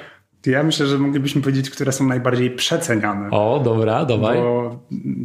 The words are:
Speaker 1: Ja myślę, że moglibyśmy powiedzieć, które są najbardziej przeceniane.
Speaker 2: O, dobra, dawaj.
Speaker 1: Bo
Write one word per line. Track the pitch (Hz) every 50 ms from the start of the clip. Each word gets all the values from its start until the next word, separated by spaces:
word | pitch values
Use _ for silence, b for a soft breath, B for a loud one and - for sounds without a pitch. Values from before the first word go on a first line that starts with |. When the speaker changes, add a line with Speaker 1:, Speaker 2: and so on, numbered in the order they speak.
| B B B B B _ _ _ -
Speaker 1:
Ja | 139 127 135 151
myślę, | 160 147 - 147
że | 139 143 139
moglibyśmy | 139 143 139 143 135 143 - 147 127
powiedzieć, | 135 135 135 135 135
które | - - 143 135 131
są | - 139
najbardziej | 131 127 127 120 127 123 123 123 123
przeceniane. | 123 - - - - - - - 117 107 101 104 101 101 101 101
Speaker 2:
O, | 104 104 104 110 123 147 135
dobra, | 120 113 110 110 110 107 127 160
dawaj. | 127 120 104 - 107 120 123
Speaker 1:
Bo | 120 120 120 120 120 117 117 127 - - - - 123 135 131 127